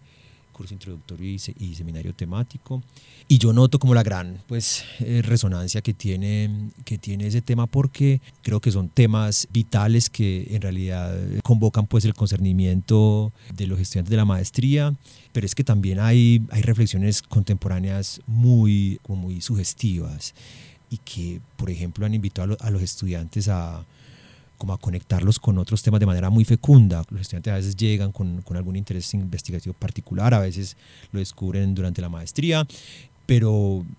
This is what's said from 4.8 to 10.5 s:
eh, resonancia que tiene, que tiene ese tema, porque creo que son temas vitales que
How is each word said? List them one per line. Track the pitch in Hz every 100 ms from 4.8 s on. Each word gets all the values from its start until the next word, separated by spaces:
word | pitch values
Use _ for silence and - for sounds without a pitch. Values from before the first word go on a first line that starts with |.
| - -
eh, | 113 120
resonancia | 110 117 101 90 90 107
que | 107 101
tiene, | 101 92 101 104 104 104 104 - 123
que | 107
tiene | - 98 104
ese | 117
tema, | 120 120 117
porque | 139 135 - 139 135 - _
creo | - 107
que | 117
son | 98 87
temas | - 117 110 107 104 -
vitales | 117 107 107 104 117 117
que | - 104 92 -